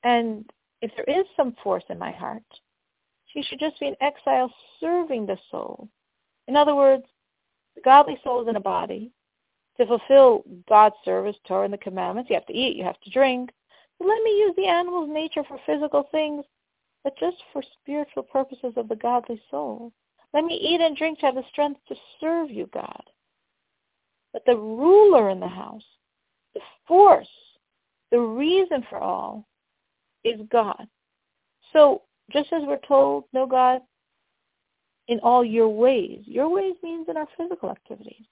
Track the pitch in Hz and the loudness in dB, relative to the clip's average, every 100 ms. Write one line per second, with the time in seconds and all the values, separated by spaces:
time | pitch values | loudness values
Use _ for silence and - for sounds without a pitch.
0 | 240 240 233 214 220 _ _ _ 226 - | 2 0 0 -8 -14 _ _ _ -14 -10
1 | - 330 381 - 269 226 202 185 - 175 | -4 -4 -4 -2 -4 -4 -6 -6 -6 -14
2 | 180 175 - 226 _ - _ _ _ _ | -12 -12 -14 -14 _ -20 _ _ _ _
3 | _ _ _ 294 277 262 311 311 285 - | _ _ _ -12 -12 -8 -8 -6 -10 -4
4 | 277 285 - 262 254 _ - _ 320 349 | -6 -4 -2 -2 -2 _ -20 _ -4 -4
5 | 330 254 208 190 _ - - - - _ | -4 -6 -6 -8 _ -14 -12 -16 -20 _
6 | _ _ _ _ - 277 294 285 277 269 | _ _ _ _ -2 2 2 4 4 4
7 | 269 _ _ _ _ _ _ - 254 277 | -2 _ _ _ _ _ _ -6 6 6
8 | 294 269 285 247 226 214 196 180 180 - | 6 0 -6 -4 -4 -6 -4 -6 -6 -12
9 | 226 _ _ _ _ _ _ _ 220 233 | -14 _ _ _ _ _ _ _ -2 -2
10 | - 277 262 220 - 180 180 214 214 214 | 4 8 8 6 -4 -20 2 6 6 2
11 | - 185 196 208 - 190 196 202 202 185 | -6 -4 -4 -10 -6 -4 -4 -6 -10 -8
12 | 180 202 247 190 - 220 254 - 185 - | -8 -8 -4 -6 -4 -6 -4 -4 -8 -10
13 | - 247 269 254 247 _ _ _ _ _ | -8 0 0 0 -10 _ _ _ _ _
14 | 359 440 440 403 415 349 381 339 359 359 | -2 0 0 2 0 0 -2 -2 -2 -6
15 | 302 302 311 - 294 269 - 302 294 285 | -6 -6 -6 -8 -10 -12 -6 -4 -2 -4
16 | 285 311 302 294 277 _ _ _ _ _ | -4 -6 -6 -8 -14 _ _ _ _ _
17 | 277 - 330 359 - 285 - _ - 294 | -12 -6 -8 -8 -14 -14 -14 _ -12 -10
18 | 294 - 269 269 269 262 254 233 226 220 | -8 -12 -6 -6 -6 -8 -10 -8 -8 -6
19 | 233 247 233 226 _ 277 285 220 233 _ | -2 -4 -4 -14 _ -10 -10 -10 -16 _
20 | _ _ _ 285 330 339 302 339 330 285 | _ _ _ -4 -2 -4 -2 0 0 -2
21 | 320 311 285 254 254 - 294 277 _ - | -6 -2 -2 -2 -8 -4 -4 -4 _ -18
22 | - _ 311 339 311 214 - - - - | -18 _ -6 -4 -6 -10 -12 -12 -14 -18
23 | - _ _ _ _ _ _ _ _ _ | -20 _ _ _ _ _ _ _ _ _
24 | _ _ _ - - 233 214 220 302 403 | _ _ _ -6 -2 -2 -2 -2 6 8
25 | 415 320 208 190 180 185 - 220 _ _ | 8 6 2 -4 -8 -12 -16 -18 _ _
26 | _ _ _ _ _ - - _ _ 349 | _ _ _ _ _ -20 -20 _ _ 8
27 | 403 - - _ _ _ _ _ _ _ | 8 8 2 _ _ _ _ _ _ _
28 | _ 240 233 226 294 370 359 294 226 - | _ 0 0 -2 0 0 0 -4 -8 -10
29 | - - - 220 214 _ _ _ _ _ | -6 -6 -8 -12 -18 _ _ _ _ _
30 | _ _ 226 220 214 240 202 - 220 _ | _ _ -6 -6 -2 -2 -2 -6 -14 _
31 | _ _ _ _ _ _ _ 311 294 254 | _ _ _ _ _ _ _ 6 6 6
32 | _ _ _ 277 294 330 285 285 - 269 | _ _ _ -6 -4 -6 -4 -8 2 4
33 | 277 285 269 254 262 254 254 254 254 _ | 4 0 -6 -6 -2 2 2 0 _ _
34 | _ _ _ _ _ _ _ _ _ _ | _ _ _ _ _ _ _ _ _ _
35 | - 233 233 247 240 226 220 214 247 262 | -8 -2 2 2 2 2 2 4 2 2
36 | - - 208 - 302 370 381 359 330 330 | -2 -10 -10 -4 -2 -2 -4 -6 -10 -12
37 | 330 320 302 - 339 349 190 - _ - | -10 -10 -10 -12 -12 -10 -10 -12 _ -20
38 | - - 220 | -20 -20 _